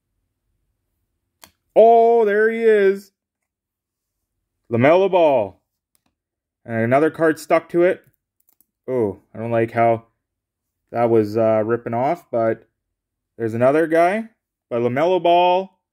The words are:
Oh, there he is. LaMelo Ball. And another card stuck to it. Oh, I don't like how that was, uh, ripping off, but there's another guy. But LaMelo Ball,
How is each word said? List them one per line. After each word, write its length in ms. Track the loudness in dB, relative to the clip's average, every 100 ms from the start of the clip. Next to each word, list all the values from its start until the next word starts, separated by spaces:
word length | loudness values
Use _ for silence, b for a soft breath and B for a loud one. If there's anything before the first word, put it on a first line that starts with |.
| _ _ _ _ _ _ _ _ _ _ _ _ _ _ -20 _ _ 4
Oh, 460 | 6 6 4 2 0
there 240 | 0 -2
he 140 | 0
is. 480 | 0 2 0 -2 -8 _ _ _ _ _ _ _ _ _ _ _ _ _ _ _ _
LaMelo 400 | 0 2 4 2
Ball. 500 | 2 2 2 -2 -10 _ _ _ _ _ _ _ _ _ _ -10
And 160 | -4
another 300 | 0 2 0
card 280 | 0 -2 -2
stuck 300 | -2 -2 -2
to 140 | -2
it. 200 | -2 -2 _ _ _ _ _ _ _ _ -8
Oh, 320 | -4 -4 -6 _
I 40 | -14
don't 140 | -6
like 200 | -4 -4
how 360 | 0 0 0 -6 _ _ _ _ _ _ _ _
that 180 | -4 0
was, 280 | 0 0 -2
uh, 240 | 0 0
ripping 300 | -2 -6 -6
off, 360 | -6 -4 -6 _
but 360 | -4 -4 -4 _ _ _ _ _ _ _ _
there's 160 | -8
another 320 | -2 0 0 0
guy. 440 | 0 0 -2 -8 _ _ _ _
But 120 | -4
LaMelo 400 | -4 -2 -2 0
Ball, 580 | 2 2 2 0 -4 _ _